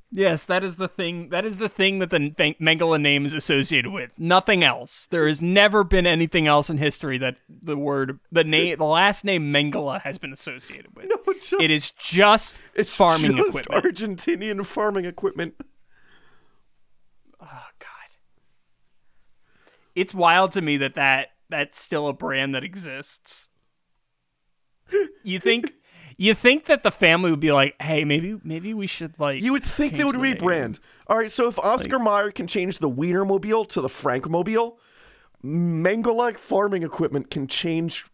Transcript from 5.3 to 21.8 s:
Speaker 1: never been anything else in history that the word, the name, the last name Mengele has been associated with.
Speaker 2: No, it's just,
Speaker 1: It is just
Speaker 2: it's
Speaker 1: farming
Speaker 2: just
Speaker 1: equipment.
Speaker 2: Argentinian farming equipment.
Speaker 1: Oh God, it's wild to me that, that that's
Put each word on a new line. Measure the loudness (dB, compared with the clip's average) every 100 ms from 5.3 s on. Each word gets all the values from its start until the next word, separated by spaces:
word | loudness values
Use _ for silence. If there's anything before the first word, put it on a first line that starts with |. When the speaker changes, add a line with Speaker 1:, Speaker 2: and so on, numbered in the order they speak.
| 0
Speaker 1:
never | 2 4 6 4
been | 4 4 4
anything | 2 2 2 4
else | 4 2
in | -2
history | -2 -2 -6 -4
that | -4 -8 _
the | -16 -8 -4
word, | -2 -2 -2 -6 -4
the | 0
name, | 2 2 0 0
the |
last | 0 4 2 2
name | -2 -2 0
Mengele | 0 0 -2 -6 -6
has | -8 -12
been | -12
associated | -12 -14 -14 -16 -20 -20
with. | -12 -6
Speaker 2:
No, | -4 -4
it's | -6 -2
just, | 0
Speaker 1:
It | 2
is | 2 -2
just | -12 -2 6 8 6 2 -10 -10
Speaker 2:
it's | -4 -2
Speaker 1:
farming | 2 4 4 2 2
Speaker 2:
just | 0 -2
Speaker 1:
equipment. | -2 0 0
Speaker 2:
Argentinian | -2 -8 -6 -4 -4 -4 -6 -6
farming | -2 -2 -2 -6
equipment. | -4 -6 -4 -8 -10 -20 _ _ -20 -20 -20 -20 -20 _ _ _ _ _ _ _ _ _ -20
Speaker 1:
Oh | -20 -20 -20 -20
God, | -20 -20 -20 _ _ _ _ _ _ _ _ _ _ _ _ _ _ _ _ _ _
it's | -4 -4
wild | 2 6 6 4
to | 0
me | 0 0
that, | -2
that | 0 2 2 -2 _ -10
that's | -6 -6 -6